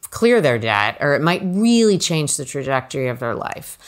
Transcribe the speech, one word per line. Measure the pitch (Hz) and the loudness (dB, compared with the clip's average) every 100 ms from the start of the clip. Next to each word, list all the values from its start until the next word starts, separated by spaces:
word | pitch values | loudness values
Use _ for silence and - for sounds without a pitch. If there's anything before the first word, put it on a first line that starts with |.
| - | -14
clear | - 233 240 | 0 2 4
their | 147 120 | 4 2
debt, | 113 104 104 - | 2 2 2 0
or | 143 | 0
it | 143 | 2
might | 160 180 185 | 0 0 -2
really | 185 226 233 220 185 | 0 2 4 4 2
change | - 160 147 - | 0 -2 -2 -4
the | 131 | -6
trajectory | 143 135 135 127 139 127 | -6 -2 -2 -2 -4 -4
of | 123 | -4
their | 120 104 | -6 -6
life. | - - - - | -6 -10 -14 -20